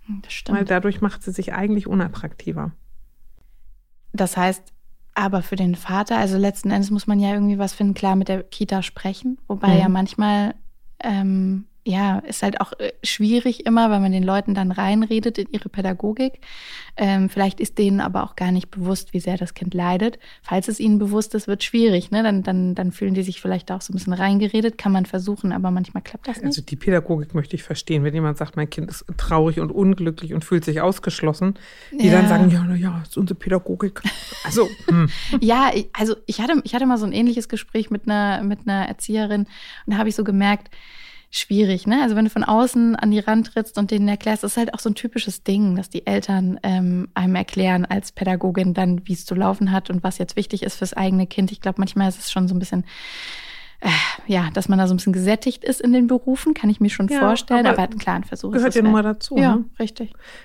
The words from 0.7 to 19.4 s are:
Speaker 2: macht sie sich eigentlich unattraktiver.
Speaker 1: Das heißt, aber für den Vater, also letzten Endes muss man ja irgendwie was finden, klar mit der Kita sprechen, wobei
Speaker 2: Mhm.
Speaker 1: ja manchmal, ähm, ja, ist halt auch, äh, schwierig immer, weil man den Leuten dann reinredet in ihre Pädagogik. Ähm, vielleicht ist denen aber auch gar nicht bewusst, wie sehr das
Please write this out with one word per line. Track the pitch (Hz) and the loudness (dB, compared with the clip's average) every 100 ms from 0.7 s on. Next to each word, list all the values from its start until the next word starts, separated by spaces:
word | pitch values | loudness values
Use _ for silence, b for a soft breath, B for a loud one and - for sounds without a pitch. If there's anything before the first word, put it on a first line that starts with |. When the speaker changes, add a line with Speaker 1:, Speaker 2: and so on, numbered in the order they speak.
| 180 202 196 | 0 0 0
Speaker 2:
macht | 208 - | -2 -2
sie | - | -6
sich | 185 185 | -6 -6
eigentlich | - 208 208 196 | -4 -2 -2 0
unattraktiver. | 196 170 - 151 - - 160 151 - - - - - - - - - - - _ - - | 0 0 -4 -10 -10 -8 -6 -8 -10 -16 -18 -18 -20 -20 -20 -20 -20 -20 -20 _ -20 -10
Speaker 1:
Das | - 185 - | -2 -2 0
heißt, | 180 185 - - - - - | 0 -2 -8 -20 -20 -20 -8
aber | - 196 190 | -4 0 0
für | - 190 | -2 0
den | 180 | 0
Vater, | 175 - 190 208 226 | 0 -2 -2 0 0
also | 202 190 | 2 2
letzten | 202 196 196 | 0 0 -2
Endes | 202 196 | 0 0
muss | 208 214 | -2 0
man | 202 | 2
ja | 202 | 2
irgendwie | 208 202 202 | 2 2 0
was | 196 | -2
finden, | - 202 | 0 0
klar | 190 196 190 | 2 2 2
mit | 190 | 2
der | 190 | -2
Kita | 185 - 208 190 | -6 -6 -2 -2
sprechen, | 175 - 190 190 254 254 - | -4 -6 -6 -4 -6 -6 -6
wobei | 196 196 | 0 4
Speaker 2:
Mhm. | 175 | 6
Speaker 1:
ja | 190 | 6
manchmal, | 185 196 - 214 208 208 - - - - - | 2 0 0 2 2 0 -4 -12 -16 -18 -10
ähm, | - 202 190 190 190 190 208 - - | -4 -2 0 0 0 -2 -6 -10 -4
ja, | 190 202 190 | 0 2 0
ist | - - | -4 -4
halt | 202 - | -4 -2
auch, | - - | -6 -6
äh, | - - | -8 -6
schwierig | - - 214 240 247 233 | -6 0 2 2 2 -2
immer, | - 226 226 | 2 4 4
weil | 202 | 4
man | 196 | 2
den | 185 | 2
Leuten | 185 196 202 | 2 0 0
dann | 196 185 | 0 0
reinredet | 185 196 214 220 220 226 214 | 0 2 2 2 0 0 -4
in | 196 | -6
ihre | 208 - | -8 -8
Pädagogik. | - 190 185 208 214 262 - B B B B B - | -4 -4 -2 -4 -2 -4 -4 B B B B B -2
Ähm, | 202 196 190 | 0 2 2
vielleicht | - 196 - | 2 -2 -2
ist | 214 - | -4 0
denen | 202 196 | 2 2
aber | - 190 | 0 -2
auch | 190 | -4
gar | - 180 | -4 0
nicht | 180 - | 0 -2
bewusst, | 196 180 190 - | -6 -4 -4 -4
wie | 180 | -6
sehr | 170 | -4
das | 185 | -4